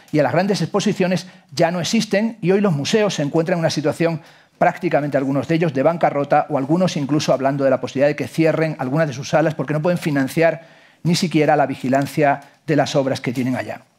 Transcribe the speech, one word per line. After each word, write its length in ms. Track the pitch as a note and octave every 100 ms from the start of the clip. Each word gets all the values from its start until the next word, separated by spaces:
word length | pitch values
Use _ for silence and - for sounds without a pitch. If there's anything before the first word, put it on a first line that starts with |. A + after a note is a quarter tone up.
| -
y 80 | D3+
a 40 |
las 100 | C3+
grandes 280 | D#3 F#3+ F#3
exposiciones, 680 | D#3+ G3+ A3 E3+ F3+ F#3 - - _
ya 200 | C#3 E3
no 80 | F3
existen 580 | D#3+ A3+ A3 G3 A3+ A3
y 100 | E3
hoy 100 | G3
los 120 | G3+
museos 420 | D3 C#3 A3 G#3 -
se 80 |
encuentran 340 | C#3+ D#3+ E3 F3
en 40 |
una 80 | E3
situación 520 | - D3 C#3+ E3 E3 - - _ _
prácticamente 600 | E3+ E3+ F3 D3 D3 C#3
algunos 300 | C3+ C#3 A#2
de 80 | E3
ellos 180 | E3+
de 80 | C3
bancarrota 640 | C#3+ E3+ D3+ C#3+ C#3 D3+ -
o 80 | D3
algunos 400 | C3 E3+ F3+ E3
incluso 360 | C#3 D3+ D3
hablando 300 | C3 C3 C#3
de 60 | C3+
la 120 | B2+
posibilidad 260 | B2 B2+ C#3+
de 80 | D3
que 120 | B2+
cierren 480 | - D#3+ D3+ D#3+ D3+
algunas 300 | B2+ C#3+ D#3+
de 60 |
sus 160 | A#2 -
salas 260 | D#3+ D#3+ D3+
porque 180 | C3
no 80 | D3+
pueden 160 | E3 F3
financiar 720 | E3+ C#3+ C3 E3 E3 D#3+ - - _ _
ni 120 | D#3 F3
siquiera 400 | F#3 D3+ D3 D3
la 100 | C3+
vigilancia 760 | C#3 C3 C3+ C#3+ - C#3+ C#3 - _ -
de 80 | D3
las 200 | C3+ D3
obras 260 | C3 B2
que 120 | -
tienen 220 | A#2+ B2+ B2
allá. 260 | - - _